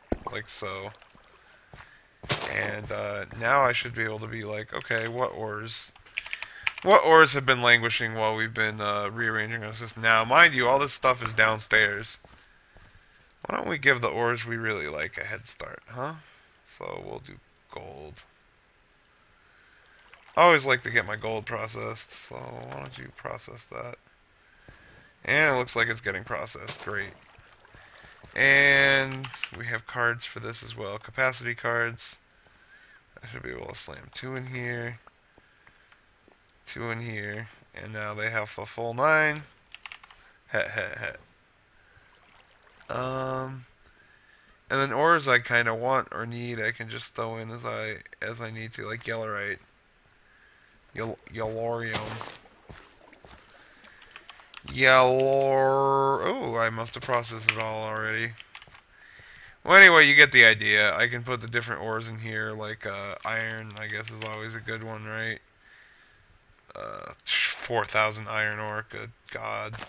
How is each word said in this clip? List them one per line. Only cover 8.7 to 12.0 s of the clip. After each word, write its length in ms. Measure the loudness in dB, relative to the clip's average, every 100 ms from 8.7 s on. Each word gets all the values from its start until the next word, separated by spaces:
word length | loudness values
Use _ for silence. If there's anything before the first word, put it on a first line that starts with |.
| -2
uh, 280 | -2 -2 -2
rearranging 540 | -2 -2 -2 -2 -6
our 100 | -8
system?" 280 | -10 -12 -2
Now, 220 | 4 4
mind 300 | 6 8 8
you, 140 | 6 4
all 100 | 4
this 140 | 2
stuff 300 | 0 0 2
is 100 | 0
downstairs. 840 | 2 4 2 2 4 4 0